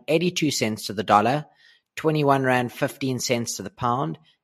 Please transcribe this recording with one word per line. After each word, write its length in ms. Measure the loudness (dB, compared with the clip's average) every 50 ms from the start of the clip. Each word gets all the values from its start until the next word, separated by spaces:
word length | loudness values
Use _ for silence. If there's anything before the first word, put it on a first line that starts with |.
| -2
eighty-two 440 | 0 0 2 2 0 0 0 0 0
cents 340 | 0 0 -2 -2 -2 -4 -8
to 80 | -6 -6
the 100 | -4 2
dollar, 440 | 4 4 6 6 4 0 0 -4 -8 _ _ _ -20 _ _ _ _ _
twenty-one 480 | -4 -2 0 0 2 4 4 4 4 2
rand 280 | 2 2 2 0 -2
fifteen 480 | -4 -4 -4 -4 -4 -4 -4 -4 -4 -4
cents 380 | -2 -2 -2 -2 -2 -4 -8
to 60 | -10 -12
the 80 | -12
pound, 480 | -8 -4 -2 0 0 0 -2 -4 -6 -10 _ _ _ _